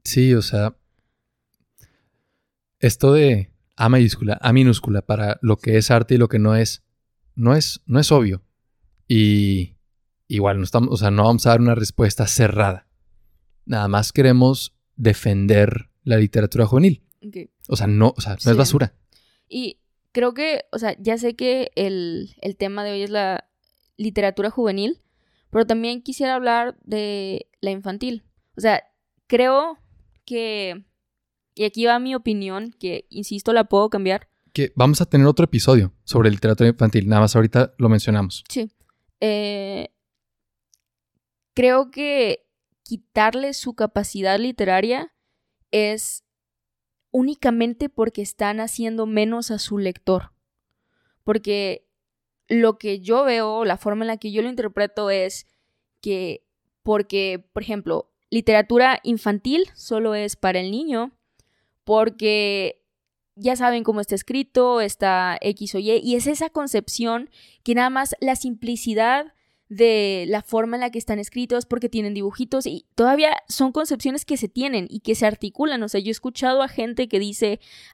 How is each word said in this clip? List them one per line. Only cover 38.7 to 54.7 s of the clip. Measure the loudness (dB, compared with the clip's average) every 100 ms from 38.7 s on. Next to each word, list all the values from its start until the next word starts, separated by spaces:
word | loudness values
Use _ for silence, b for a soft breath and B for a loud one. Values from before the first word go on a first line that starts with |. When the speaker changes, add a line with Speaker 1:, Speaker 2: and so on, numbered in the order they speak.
| _ _ _ _ _
Speaker 2:
Eh, | -2 -2 -4 -8 -10 -10 -12 _ _ _ _ _ _ _ _ _ _ _ _ _ _ _ _
creo | 0 2 2 0
que | -6 -4 -2 -2 -4 _ _ _ _
quitarle | _ -16 _ 0 0 0 -6
su | -8 -10 -4
capacidad | -4 -4 -6 -4 -2 0
literaria | -2 -4 0 0 0 -4 -8 _ _ _ _ _ _
es | -2 -2 -4 -8 -12 -16 _ _ _ _ _ _ _ _
únicamente | -2 -2 -2 -2 0 -2 -4 -8
porque | -4 -4 -4
están | -10 -6 -6 -4
haciendo | -8 -8 -6 -6 -4
menos | -2 -2 -2 -6
a | -8
su | -6 -4
lector. | -4 -4 -2 -2 -2 _ _ _ _ _ _ _ _ _
Porque | -4 -4 -2 -4 -4 -8 -14 _ _ _ _ _ -4
lo | 2 2 0
que | -6 -8
yo | -2 0
veo, | 2 0 -2 -2 -4
la | -4
forma | -4 -4
en | -4
la | -6
que | -6
yo | -4
lo | -4
interpreto | -4 -6